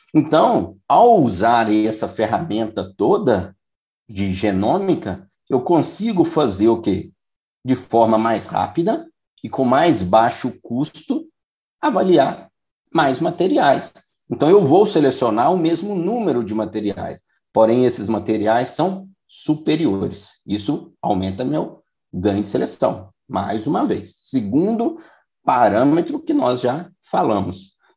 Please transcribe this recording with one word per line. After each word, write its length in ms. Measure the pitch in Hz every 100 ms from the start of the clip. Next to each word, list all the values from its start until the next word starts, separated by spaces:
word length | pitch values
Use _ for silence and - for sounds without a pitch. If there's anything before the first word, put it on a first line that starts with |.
| _
Então, 640 | 160 143 156 220 208 92 - _
ao 320 | 151 240 220
usar 520 | 127 87 110 120 110
essa 360 | 107 107 107 101
ferramenta 840 | - 107 104 85 104 110 101 92 -
toda 580 | 110 208 170 101 90 _ _ _ _ _ _
de 240 | 98 98
genômica, 960 | 92 107 95 107 170 196 160 104 95 - _ _
eu 120 | 131
consigo 640 | - 170 139 - 220 190
fazer 440 | 165 - 139 92 110
o 120 | 117
quê? 300 | 110 92 - _ _ _ _ _
De 100 | 127
forma 420 | 127 - 117 113 110
mais 300 | 113 107 -
rápida 600 | - 95 - 170 330 - _ _ _
e 60 | 110
com 140 | -
mais 380 | 127 131 170 120
baixo 560 | 90 107 120 - 127 -
custo, 640 | - 120 151 - - 302 - _ _ _ _ _
avaliar 680 | 302 202 185 165 131 - - _ _ _ _
mais 280 | 165 143 127
materiais. 720 | 170 170 175 294 156 131 - - _ _ _
Então, 180 | 117 147
eu 160 | 202
vou 220 | 156 170 202
selecionar 680 | 170 139 127 123 107 139
o 60 | 185
mesmo 360 | 160 165 202
número 480 | 202 170 240 202 123
de 120 | 107
materiais, 680 | 107 104 107 104 95 85 80 _ _ _
porém, 320 | - 110 120
esses 240 | 127 120 101
materiais 640 | 107 95 110 101 113 127
são 360 | - 175 190 - _ _
superiores. 1120 | - - 151 156 156 151 98 95 92 - - -
Isso 480 | 101 98 147 - _
aumenta 420 | - 95 95 95
meu 380 | 131 156 - - _ _ _
ganho 320 | - 101 101
de 60 | 98
seleção, 600 | - - - 120 92 95 _ _
mais 380 | 92 95 110 -
uma 180 | 185
vez. 300 | 262 - - -
Segundo 840 | - 131 101 127 190 226 330 330 - _ _ _
parâmetro 760 | - 127 113 101 139 165 165 -
que 120 | -
nós 300 | 302 123 123
já 260 | 120 143 180 _
falamos. 720 | _ - 156 101 98 95 - _ _